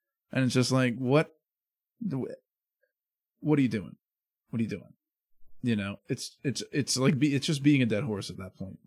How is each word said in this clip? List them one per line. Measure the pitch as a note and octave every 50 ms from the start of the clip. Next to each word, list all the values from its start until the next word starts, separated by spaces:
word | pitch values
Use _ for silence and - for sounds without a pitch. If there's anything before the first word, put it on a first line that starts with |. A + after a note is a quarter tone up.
| _ _ _ _ _ -
And | - C3 C3
it's | A#2+ A#2
just | B2+ A#2+ B2+
like, | B2+ C3 B2+ B2 A#2
what, | C3 B2+ B2 C#3 D#3 D#3+ - _ _ _ _ _ _ _ _ _ _ _ _ _ - A#3 F3 C3+ C3 A2+ - - - _ _ _ _ _ _ _ _ _ _ _ _ _ _ _ _ _ _ _ _
what | - D3 D3+ C#3+
are |
you | C3
doing? | A2+ A2 G#2 E2 - - _ _ _ _ _ _ _ _ _ _ -
What | B2+ A2+
are | A2+
you | G2
doing? | G2+ F2 - - - _ _ _ _ _ _ _ _ - - - - -
You | - A#2+ A2+
know, | G#2 G2 G2+ G2+ - _ -
it's, | C3 - - - - _ -
it's, | C#3 A2 - - -
it's | - D3 A#2 - -
like, | B2+ C3 G#3 D3+ A#2+
be-, | D3 D3 C#3+
it's | C3+ -
just | F3 D#3 C3+
being | C3+ D3+ C#3+ C3 B2
a |
dead | A2 G#2+ G#2 G2+
horse | G#2+ G#2 G2 - -
at | F#2+
that | F2 F#2+ F#2 _
point, | - F#2+ F#2+ - - _